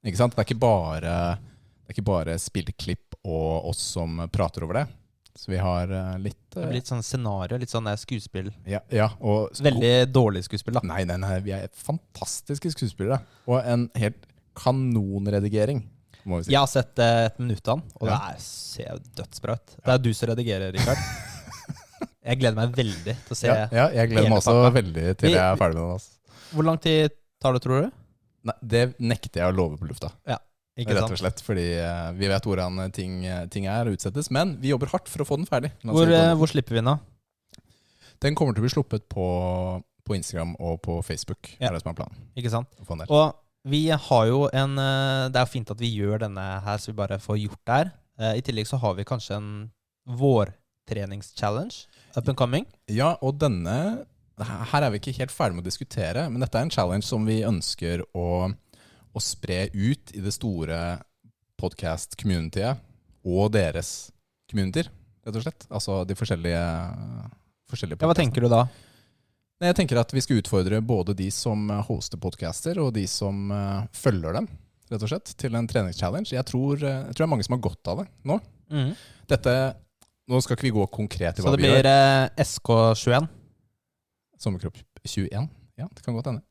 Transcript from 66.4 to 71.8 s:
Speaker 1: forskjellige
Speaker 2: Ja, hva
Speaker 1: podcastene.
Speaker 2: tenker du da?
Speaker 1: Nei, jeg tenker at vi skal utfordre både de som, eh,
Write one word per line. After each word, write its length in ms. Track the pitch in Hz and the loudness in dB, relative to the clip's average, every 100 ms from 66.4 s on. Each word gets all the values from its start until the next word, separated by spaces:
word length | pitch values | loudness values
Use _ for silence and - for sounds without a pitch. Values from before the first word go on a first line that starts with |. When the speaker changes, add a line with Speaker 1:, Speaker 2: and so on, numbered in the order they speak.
| 85 85 85 82 87 - - 58 110 - _ _ _ | 0 0 -2 -4 -6 -10 -12 -12 -14 -18 _ _ _
Speaker 1:
forskjellige 280 | - 87 85 | -8 -8 0
Speaker 2:
Ja, 80 | 160 | 2
hva 80 | |
Speaker 1:
podcastene. 80 | 170 | 4
Speaker 2:
tenker 240 | 139 120 120 | 2 2 4
du 20 | |
da? 100 | 117 127 - _ _ _ _ _ _ _ _ | 4 4 -4 _ _ _ _ _ _ _ _
Speaker 1:
Nei, 100 | 175 | 2
jeg 40 | 175 | 2
tenker 220 | 170 120 | 2 2
at 120 | 117 | 2
vi 80 | 135 | 0
skal 200 | - 120 | 2 2
utfordre 400 | - 98 92 107 | 4 2 2 0
både 300 | 110 113 90 98 | 2 0 0 -2
de 140 | 95 | -2
som, 380 | - 120 107 104 | -2 -2 -2 -2
eh, 120 | 104 | -2